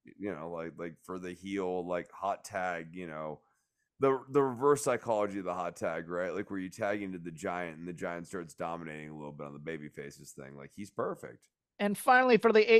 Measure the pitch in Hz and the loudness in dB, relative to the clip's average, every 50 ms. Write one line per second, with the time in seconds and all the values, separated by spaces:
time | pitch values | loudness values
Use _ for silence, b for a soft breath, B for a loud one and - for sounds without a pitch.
0 | _ - - - 95 104 90 73 80 85 85 82 82 85 76 71 85 85 78 _ | _ -20 -14 -8 -6 -6 -6 -6 -8 -8 -8 -8 -8 -8 -8 -10 -10 -10 -10 _
1 | _ - 92 92 90 90 92 85 92 98 98 98 95 92 92 90 87 87 90 87 | _ -10 -10 -8 -8 -10 -10 -10 -8 -6 -4 -2 -2 0 -2 -2 -2 -2 -2 -4
2 | 80 - - - - 98 98 - - - 104 98 92 90 87 85 85 82 82 92 | -4 -6 -10 -6 -4 -4 -4 -4 -6 -8 -6 -4 -2 -2 -4 -4 -6 -10 -12 -12
3 | 92 82 76 78 78 78 76 - _ _ _ _ _ _ _ _ _ _ _ - | -10 -10 -8 -8 -8 -8 -8 -10 _ _ _ _ _ _ _ _ _ _ _ 2
4 | 135 135 135 127 117 131 135 143 139 131 123 113 131 143 147 139 - 139 123 117 | 2 2 2 2 0 2 4 4 4 4 2 2 4 4 4 4 4 0 0 0
5 | - 117 113 104 104 101 95 101 95 90 87 90 87 87 85 - 110 92 80 82 | 0 0 2 2 2 0 -2 -4 -4 -4 -2 -2 -4 -4 -4 -4 -4 -2 -2 -4
6 | 85 82 87 87 90 90 80 95 104 - 101 98 95 95 85 - 110 101 104 107 | -6 -4 -4 -2 -2 -2 -2 -4 -6 -4 -4 -6 -6 -6 -6 -4 -2 -2 0 -2
7 | 101 95 92 90 85 87 82 76 95 95 87 90 90 85 78 78 85 87 87 76 | -2 -6 -6 -8 -8 -10 -10 -6 -4 -4 -2 -2 -4 -6 -6 -8 -10 -10 -8 -6
8 | 90 90 85 85 82 - - 92 85 80 - - 90 82 85 85 82 80 78 78 | -6 -6 -6 -6 -8 -8 -8 -10 -10 -10 -8 -6 -6 -6 -6 -6 -8 -8 -10 -10
9 | 76 76 78 76 73 73 73 73 73 71 71 71 73 80 80 78 73 73 - - | -10 -12 -12 -12 -12 -12 -10 -10 -12 -12 -12 -10 -8 -8 -8 -8 -8 -12 -12 -12
10 | 71 71 71 - 71 - - - 69 67 69 71 69 69 _ - 104 - _ - | -12 -12 -14 -16 -18 -18 -16 -16 -16 -16 -14 -16 -16 -16 _ -14 -14 -10 _ -4
11 | 120 139 - - - - - - _ _ _ _ _ _ _ - 208 208 208 - | -4 -4 -4 -8 -12 -16 -18 -18 _ _ _ _ _ _ _ -2 -2 -2 -2 0
12 | - - 254 247 262 254 240 208 - 233 214 220 214 220 226 | 4 6 8 8 8 8 6 8 8 8 8 8 8 10 8